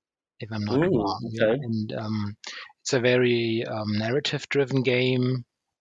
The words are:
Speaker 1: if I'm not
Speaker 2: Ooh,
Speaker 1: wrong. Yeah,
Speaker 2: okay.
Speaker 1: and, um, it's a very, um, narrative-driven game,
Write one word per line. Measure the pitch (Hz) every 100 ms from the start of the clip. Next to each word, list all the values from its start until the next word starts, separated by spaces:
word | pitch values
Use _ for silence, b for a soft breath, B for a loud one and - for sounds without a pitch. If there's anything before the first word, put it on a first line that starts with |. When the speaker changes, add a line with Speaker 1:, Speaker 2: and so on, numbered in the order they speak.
| _ _ _ -
Speaker 1:
if | 104
I'm | 110
not | 104 127
Speaker 2:
Ooh, | 180 131
Speaker 1:
wrong. | 101 - 113
Yeah, | 110 110
Speaker 2:
okay. | 131
Speaker 1:
and, | 120 110 107
um, | 117 110 107 101 104 B B B B
it's | -
a | 131
very, | 123 127 123 120 117 113 117
um, | 110 107 104
narrative-driven | 110 143 - 147 - 143 131 135
game, | 127 123 127 127 127 127 - _ _ _